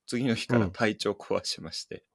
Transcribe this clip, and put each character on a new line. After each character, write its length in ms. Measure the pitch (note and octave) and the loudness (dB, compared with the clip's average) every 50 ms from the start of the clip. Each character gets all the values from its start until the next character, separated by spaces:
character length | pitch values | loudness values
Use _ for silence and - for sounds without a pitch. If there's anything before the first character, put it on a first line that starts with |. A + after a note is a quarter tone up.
| _ | _
次 180 | - - A#2+ C3 | -4 -2 0 2
の 100 | C3 A2+ | 2 2
日 140 | A2 - - | 0 0 2
か 100 | B2+ A#2+ | 4 4
ら 100 | G#2+ F#2 | 4 4
体 280 | F#2 - A#2+ G#2+ G#2+ | 2 2 2 2 2
調 160 | - - A2 G2+ | 2 0 -2 -2
壊 300 | - - - G2 F#2+ - | -2 -2 -2 -2 -2 -2
し 180 | - - - E2 | -4 -8 -8 -8
ま 100 | E2 - | -10 -10
し 120 | - - | -10 -12
て。 200 | - - F#2+ _ _ | -10 -14 -16 _ _